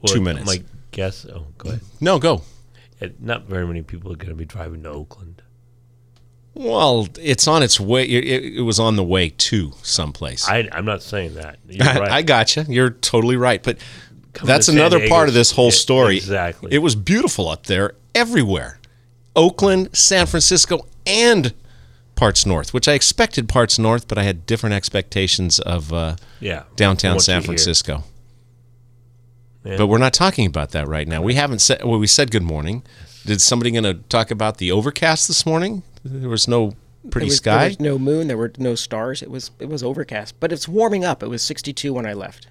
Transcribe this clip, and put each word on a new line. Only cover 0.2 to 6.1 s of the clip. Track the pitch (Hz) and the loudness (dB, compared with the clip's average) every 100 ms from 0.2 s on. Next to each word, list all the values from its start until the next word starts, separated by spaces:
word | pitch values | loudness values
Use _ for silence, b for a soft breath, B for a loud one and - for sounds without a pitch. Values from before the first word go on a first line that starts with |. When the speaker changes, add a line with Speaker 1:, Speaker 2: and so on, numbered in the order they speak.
Speaker 2:
minutes. | 92 76 101 | 0 -2 -4
Speaker 1:
my | 92 - - - | -4 -6 -20 -16
guess, | - 95 95 - | -6 -6 -8 -16
oh, | 92 76 - | -16 -16 -14
go | - | -10
ahead. | 113 - - | -10 -10 -4
Speaker 2:
No, | 160 180 | 0 2
go. | 156 113 - b b b b _ | 2 0 -4 b b b b _
Speaker 1:
Yeah, | 95 - | -14 -12
not | 113 117 - | -8 -8 -6
very | 95 87 | -6 -6
many | 85 | -8
people | 78 87 95 | -10 -14 -14
are | 82 | -14
gonna | 92 80 | -12 -12
be | 78 | -12
driving | 98 80 82 | -12 -14 -14
to | 78 | -14
Oakland. | 73 76 - 87 82 _ _ _ _ _ _ _ | -14 -16 -18 -20 -20 _ _ _ _ _ _ _